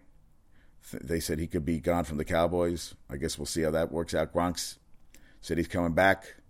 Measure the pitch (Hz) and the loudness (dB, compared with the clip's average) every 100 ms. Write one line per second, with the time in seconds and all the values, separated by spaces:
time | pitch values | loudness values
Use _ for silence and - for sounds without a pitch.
0 | - - - - - - - - - - | -12 -20 -20 -20 -20 -20 -20 -20 -14 -12
1 | 67 85 - 80 85 90 73 80 87 87 | -4 -2 -2 -4 -2 -2 -2 0 2 0
2 | 80 76 76 82 85 87 87 85 - - | 0 -4 0 2 2 2 2 0 -8 -14
3 | - 71 76 - 71 82 78 80 82 80 | -10 -6 -4 -4 -4 0 2 2 0 -2
4 | 85 82 80 85 87 85 - - - - | -2 -2 0 2 0 -2 -8 -12 -20 -20
5 | - - - - - 82 82 90 85 80 | -20 -20 -20 -18 -4 -2 0 0 2 6
6 | 95 95 - - | 6 4 -2 -20